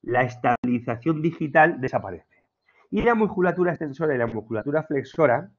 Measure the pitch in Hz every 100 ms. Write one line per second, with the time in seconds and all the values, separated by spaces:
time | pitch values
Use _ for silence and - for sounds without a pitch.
0 | - 123 127 - 127 120 123 123 123 117
1 | - 156 160 160 151 160 160 143 127 120
2 | 95 87 _ _ _ _ _ _ _ 202
3 | 220 226 214 208 180 170 180 165 156 135
4 | 151 127 117 110 110 113 117 151 156 143
5 | 135 - 147 120 185